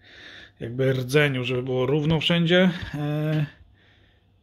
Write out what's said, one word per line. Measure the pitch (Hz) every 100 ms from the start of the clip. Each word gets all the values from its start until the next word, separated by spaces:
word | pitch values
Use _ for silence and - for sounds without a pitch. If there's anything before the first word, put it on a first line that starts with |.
| - - - - - _
jakby | 113 123 131
rdzeniu, | 127 123 147 143 131
żeby | 123 127
było | 131 127 127
równo | 151 147 160
wszędzie. | - 170 165 180 185 - -
E, | 143 147 151 151 156 147 - - _ _ _ _ _ _ _